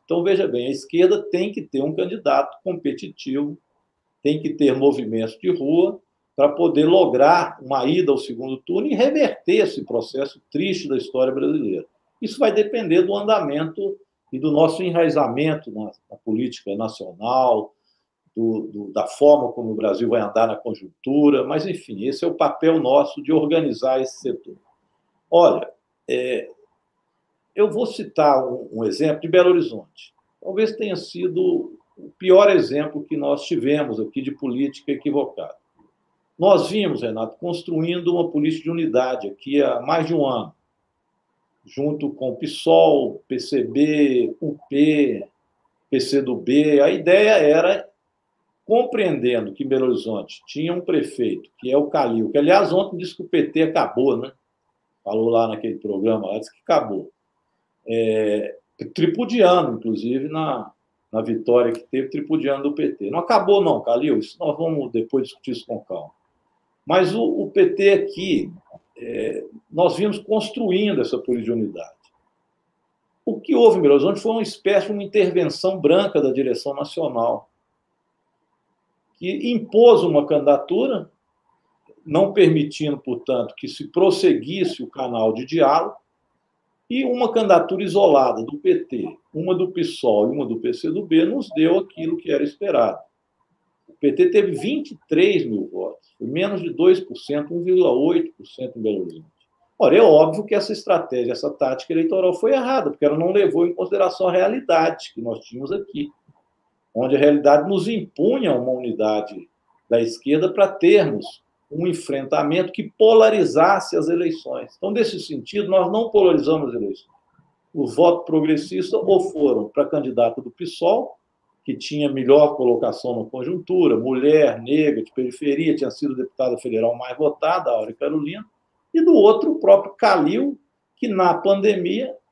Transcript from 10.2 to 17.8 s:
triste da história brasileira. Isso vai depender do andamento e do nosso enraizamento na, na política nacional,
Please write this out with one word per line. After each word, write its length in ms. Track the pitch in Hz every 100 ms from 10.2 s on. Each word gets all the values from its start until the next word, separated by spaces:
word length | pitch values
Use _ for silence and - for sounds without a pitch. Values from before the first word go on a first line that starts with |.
| 139 - _
triste 380 | 147 196 180 147
da 80 | 131
história 360 | - 127 131
brasileira. 520 | 135 143 156 113 92 - _ _ -
Isso 160 | 214 -
vai 140 | 233
depender 500 | 208 208 233 196 165
do 120 | 180
andamento 840 | 202 208 214 151 147 160 - 196 202 _ _ _
e 60 | 131
do 120 | 151
nosso 320 | 147 160 160
enraizamento 880 | 185 170 165 143 127 120 156 156 -
na, 200 | 107 107 - _
na 60 | 98
política 500 | - 110 127 - -
nacional, 1000 | 104 110 - 92 87 110 127 127 113 107 _